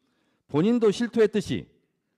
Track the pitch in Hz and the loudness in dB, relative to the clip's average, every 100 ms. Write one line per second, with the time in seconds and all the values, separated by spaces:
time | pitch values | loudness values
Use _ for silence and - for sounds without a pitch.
0 | _ _ _ _ _ 139 196 240 220 190 | _ _ _ _ _ -2 0 2 0 0
1 | 233 226 214 214 - 107 - _ _ _ | -2 2 2 0 -4 -6 -8 _ _ _
2 | _ | _